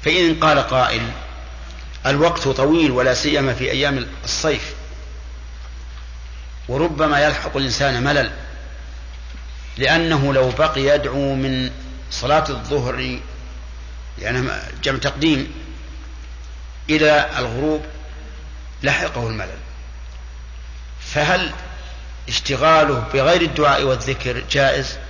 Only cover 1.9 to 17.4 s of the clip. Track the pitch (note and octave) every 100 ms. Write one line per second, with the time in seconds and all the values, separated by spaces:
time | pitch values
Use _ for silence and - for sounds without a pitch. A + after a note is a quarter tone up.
1.9 | - C3+ C#3+ E3 E3+ C#3 C3 C#3 E3 D3+
2.9 | B2+ B2+ A#2+ D3 D3 C3+ A#2+ B2+ C3 C#3+
3.9 | C3+ A#2+ - - - D#3+ B2+ - - -
4.9 | - - - - - - - - - -
5.9 | - - - - - - - - C3 E3+
6.9 | D3 D#3 C#3+ D3 C3+ - - C3+ A2+ C#3
7.9 | B2 C3+ D3 A#2 - - - - - -
8.9 | - - - - - - - - - C3
9.9 | E3 E3 D#3 C#3 C3+ B2+ A#2+ D3+ C3+ C3+
10.9 | D3 B2+ C3+ C#3 C3+ C3+ C3 B2+ - -
11.9 | - - - A#2+ D#3 D3 B2+ A2+ C#3+ B2
12.9 | B2 B2+ B2+ - - - - - - -
13.9 | - - - G2 B2+ C3+ G2+ F2+ - C#3
14.9 | C3 C3+ C3+ D#3+ C#3 C#3 - - - -
15.9 | - - - - - - - - - -
16.9 | D#3 D3+ D3 - B2